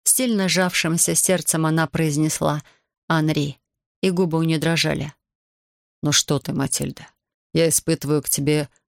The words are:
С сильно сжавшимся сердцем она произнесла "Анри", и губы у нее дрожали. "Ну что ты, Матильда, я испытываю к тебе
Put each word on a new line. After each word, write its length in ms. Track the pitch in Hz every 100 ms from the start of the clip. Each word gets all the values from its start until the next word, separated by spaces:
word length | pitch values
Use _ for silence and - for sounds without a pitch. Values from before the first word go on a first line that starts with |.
С 100 | -
сильно 340 | - 254 214 185
сжавшимся 680 | 165 180 - 165 165 -
сердцем 520 | 165 - 180 - 160 160
она 200 | 160 160
произнесла 760 | 160 160 147 156 - 156 151 - _ _ _ -
"Анри", 500 | 165 156 151 143 - _ _ _ -
и 100 | 190
губы 280 | 180 180 160
у 40 |
нее 160 | 165 160
дрожали. 540 | 160 160 160 147 151 - _ _ _ _ _ _ _ -
"Ну 100 | 147
что 260 | 143 - 143
ты, 140 | -
Матильда, 540 | 156 131 - - - - _ _ _ _
я 160 | 160 160
испытываю 540 | - - 160 143 151
к 60 | -
тебе 400 | - 139 151 139 _